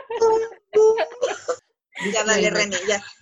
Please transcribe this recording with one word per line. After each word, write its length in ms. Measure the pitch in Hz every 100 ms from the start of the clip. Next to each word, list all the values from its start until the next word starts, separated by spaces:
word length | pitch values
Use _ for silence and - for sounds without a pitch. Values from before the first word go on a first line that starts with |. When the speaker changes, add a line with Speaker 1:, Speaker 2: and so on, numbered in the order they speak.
| - 453
Speaker 1:
<laughs> 1400 | 453 440 453 - _ 415 440 440 - - - - - - _ _ _ - 196
Ya, 120 | 220
dale, 180 | 214 214
Speaker 2:
Disclaimer. 120 | 208
Speaker 1:
Reni, 220 | 208 208 185 190
ya. 160 | 202 - -